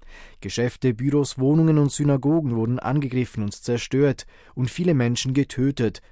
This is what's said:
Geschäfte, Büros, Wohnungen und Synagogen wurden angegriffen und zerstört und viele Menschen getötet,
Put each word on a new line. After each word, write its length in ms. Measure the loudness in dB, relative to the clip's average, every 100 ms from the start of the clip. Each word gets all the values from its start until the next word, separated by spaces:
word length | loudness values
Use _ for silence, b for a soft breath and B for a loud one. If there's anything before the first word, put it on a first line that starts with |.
| B B B B
Geschäfte, 520 | -8 -4 -4 -2 -2
Büros, 460 | -2 0 0 0 0
Wohnungen 380 | 2 4 4 4
und 120 | 2
Synagogen 640 | 2 0 2 2 0 0
wurden 260 | -2 -2 -2
angegriffen 600 | -2 -2 -2 -2 -4 -4
und 120 | -6
zerstört 720 | -6 -4 -4 -2 2 2 0 -8 B B B
und 140 | -6
viele 240 | -2 0
Menschen 400 | 2 2 0 -2
getötet, 680 | 0 0 0 -2 0 -2 -4 b